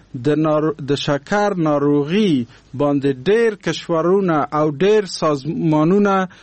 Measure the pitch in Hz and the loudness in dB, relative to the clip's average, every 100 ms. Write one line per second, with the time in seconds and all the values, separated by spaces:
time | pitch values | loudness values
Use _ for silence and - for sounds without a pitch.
0 | _ 131 135 151 156 151 156 151 135 139 | _ -6 -2 0 2 0 0 -2 -4 -2
1 | - 143 - 208 208 185 156 147 143 147 | -2 -4 -2 -2 0 0 0 0 2 2
2 | 143 196 208 135 113 - _ 127 147 143 | 0 0 2 0 -2 -12 _ -2 0 0
3 | 139 127 135 220 233 208 175 151 - 165 | -2 -2 0 2 0 -2 -6 -6 -4 -2
4 | 170 196 185 151 131 151 156 139 190 214 | 2 2 2 0 0 -2 -2 0 2 2
5 | 185 - 160 143 139 160 165 151 156 202 | 0 -2 -2 -2 -4 -2 0 2 4 4
6 | 202 190 180 - | 2 0 -2 -8